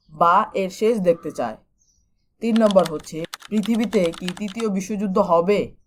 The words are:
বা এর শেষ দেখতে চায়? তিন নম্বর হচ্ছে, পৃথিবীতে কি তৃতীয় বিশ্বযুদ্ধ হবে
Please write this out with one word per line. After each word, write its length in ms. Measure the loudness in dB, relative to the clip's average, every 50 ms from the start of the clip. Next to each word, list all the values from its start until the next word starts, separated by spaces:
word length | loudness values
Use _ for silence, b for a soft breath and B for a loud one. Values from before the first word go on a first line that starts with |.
| _ _
বা 400 | -2 2 2 4 4 4 2 0 -2
এর 160 | -4 -4 -4
শেষ 300 | -4 0 0 0 2 2
দেখতে 300 | 2 2 0 0 -2 -8
চায়? 260 | -6 -6 -6 -6 -6 -10 _ _ _ _ _ _ _ _ _ _ _ _ _ _ _ _
তিন 160 | -4 0 2
নম্বর 280 | 4 4 6 6 4 2 2
হচ্ছে, 340 | -2 -8 -10 -10 -10 -10 -10 -10 -12 -18 -12 -4
পৃথিবীতে 640 | -4 -2 0 0 0 0 0 0 0 0 0 0 -2
কি 140 | -4 -8
তৃতীয় 420 | -8 -8 -8 -10 -10 -8 -6 -4 -2
বিশ্বযুদ্ধ 500 | -2 -4 -4 -4 -6 -4 -4 -2 0 0
হবে 560 | 2 4 2 2 4 2 2 0 0 -4 -8 _ _